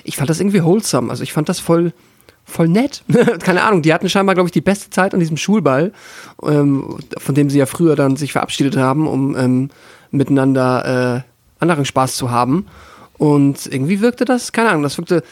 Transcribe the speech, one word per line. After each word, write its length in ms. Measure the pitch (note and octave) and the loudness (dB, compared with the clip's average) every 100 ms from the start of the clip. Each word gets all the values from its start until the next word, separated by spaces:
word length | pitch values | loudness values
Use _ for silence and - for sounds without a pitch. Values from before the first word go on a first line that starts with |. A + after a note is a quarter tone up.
ich 140 | - - | -12 -4
fand 120 | C#3 | -2
das 100 | E3 | 0
irgendwie 240 | G3 G3 | 0 2
wholesome. 460 | D#3+ G#3+ - C3 A#2 | 2 2 0 -2 -2
Also 140 | A#2+ | -6
ich 100 | C3 | -6
fand 160 | D#3+ D#3 | -4 -4
das 100 | F3+ | -4
voll, 340 | - E3+ F3 - _ _ _ _ | 0 0 0 -4 _ _ _ _
voll 240 | - - E3 | -10 -2 2
nett. 360 | G3 C#4 - - | 2 0 -4 0
<laughs> 320 | C#3+ E3 E3+ | 2 2 0
Keine 200 | F3+ F3 | 0 2
Ahnung, 180 | - F#3+ | 2 2
die 120 | D3+ | 4
hatten 160 | D#3+ F3+ | 2 2
scheinbar, 260 | G3+ G3 F3+ | 0 2 2
glaub 100 | F3+ | 0
ich, 40 | |
die 100 | E3 | 0
beste 280 | F#3 G3+ - | 0 -2 -2
Zeit 220 | - F#3+ | -2 0
an 60 | F#3+ | 0
diesem 180 | E3 D#3 | -2 -2
Schulball, 560 | - G#3+ C#3+ C3 F#3 - - - - - | 0 0 2 0 -2 -6 -18 -20 -20 -8
ähm, 540 | - D3 C#3+ C3+ - - - - | -2 2 2 0 -4 -12 -12 -10
von 160 | - C#3 | -2 0
dem 140 | C#3+ | 2
sie 80 | C#3 | 2
ja 60 | C3+ | 0
früher 300 | - E3 D3 | 0 2 2
dann 220 | C#3 C3+ | 0 0
sich 140 | C#3+ | -4
verabschiedet 440 | - - - C#3 C3 | -4 -4 -2 -2 0
haben, 300 | C3 C#3+ D#3 | 0 0 -2
um, 280 | C3 C#3 - | -2 -2 0
ähm, 320 | B2+ B2+ C3+ - - - _ | 0 0 -2 -10 -20 -20 _
miteinander, 1120 | C#3 C3+ C3+ C3+ C3 B2+ B2+ - B2+ B2 B2 - | -2 0 2 2 2 2 0 -2 -2 -2 -4 -8
äh, 60 | _ _ - | _ _ -4
anderen 220 | E3 D3+ C3+ | -2 0 -2
Spaß 300 | C3 C3 - | -2 -2 -2
zu 140 | B2+ | -4
haben. 360 | A#2+ B2 E3+ - - - - - - | 0 0 0 -4 -14 -20 -20 -18 -2
Und 480 | D3+ D3 C#3 C3+ - | 2 4 2 0 -6
irgendwie 340 | B2+ C#3 G3 | -4 -2 0
wirkte 240 | A#3+ A#3+ A#3+ | 0 0 -2
das, 260 | B3 - | -2 -2
keine 180 | - A3+ | 0 2
Ahnung, 120 | E3 | 2
das 140 | C#3+ - | -2 -4
wirkte 260 | E3+ E3+ - | -2 -2 -2